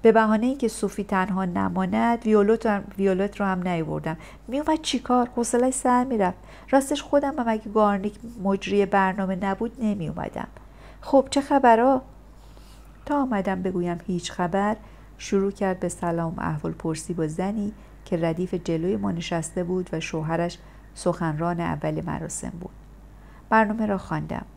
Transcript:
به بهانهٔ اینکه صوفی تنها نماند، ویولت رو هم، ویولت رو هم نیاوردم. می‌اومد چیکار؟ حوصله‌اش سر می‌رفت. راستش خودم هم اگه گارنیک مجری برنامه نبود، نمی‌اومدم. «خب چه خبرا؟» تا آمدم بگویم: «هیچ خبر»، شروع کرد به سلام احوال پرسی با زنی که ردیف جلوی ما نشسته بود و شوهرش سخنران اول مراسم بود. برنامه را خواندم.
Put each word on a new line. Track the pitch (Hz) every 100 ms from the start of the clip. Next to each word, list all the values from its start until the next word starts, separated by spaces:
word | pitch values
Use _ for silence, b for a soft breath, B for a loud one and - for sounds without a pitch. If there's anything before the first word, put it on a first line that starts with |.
به | 226
بهانهٔ | 220 220 214 247
اینکه | 277 233
صوفی | - 202 202
تنها | 202 196 185 190
نماند، | 185 180 190 180 185 214 233 233
ویولت | 226 214 202 226 226
رو |
هم، | 202 - -
ویولت | 196 185 202 -
رو | 196
هم | 185 180
نیاوردم. | 170 156 156 151 160 B B -
می‌اومد | 254 302 311
چیکار؟ | 320 247 - 247 240 -
حوصله‌اش | 240 240 254
سر | 262 269 247
می‌رفت. | 254 226 185 180 B B B
راستش | 269 269 285
خودم | - 285 285 269
هم | 233
اگه | 220 220
گارنیک | 214 208 202 208 208 226 -
مجری | 190 196 - 202 196
برنامه | 196 190 185 190 190
نبود، | 196 190 233 233
نمی‌اومدم. | 220 208 156 156 - - - - B B B B
«خب | - 277 269
چه | 285
خبرا؟» | 269 277 254 226 247 269 - - - B B B B B B - -
تا | 294
آمدم | 262 214 196 185
بگویم: | 185 175 175 170 -
«هیچ | 180 170
خبر»، | - 175 196 202 214 B B B -
شروع | - 196 196
کرد | 196 196 185
به | 180
سلام | - 175 170 165 165
احوال | 165 156 165
پرسی | 160 165 156 -
با | 170 156
زنی | 160 190 214 208 - B B
که | - 175
ردیف | 165 160 180
جلوی | 180 175 165 175 208
ما | 202
نشسته | 170 170 170 160 -
بود | 175 185 180
و | 160
شوهرش | 160 160 156 165 170 170 B B B
سخنران | - 180 170 165 151 170 170
اول | 170 151 156 156
مراسم | 165 - 160 - - 170
بود. | 180 - - - B B B B B
برنامه | 220 214 220 214
را | 196
خواندم. | - 156 156 - -